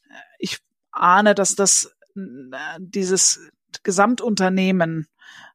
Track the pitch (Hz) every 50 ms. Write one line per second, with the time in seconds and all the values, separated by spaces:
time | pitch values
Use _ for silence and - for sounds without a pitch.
0 | _ _ - - - _ _ _ - - - - _ _ _ _ _ _ - -
1 | 175 175 180 196 208 214 202 202 190 185 - - 202 190 - - - - _ _
2 | _ _ _ - 190 - - - - 127 - 131 - 143 160 - 190 170 - 196
3 | 190 180 190 180 - - - - 170 - _ _ _ _ - - _ - 185 190
4 | 202 226 247 - - 240 214 190 190 185 190 190 185 190 190 185 165 165 165 160
5 | 156 - _ _ - - - - - -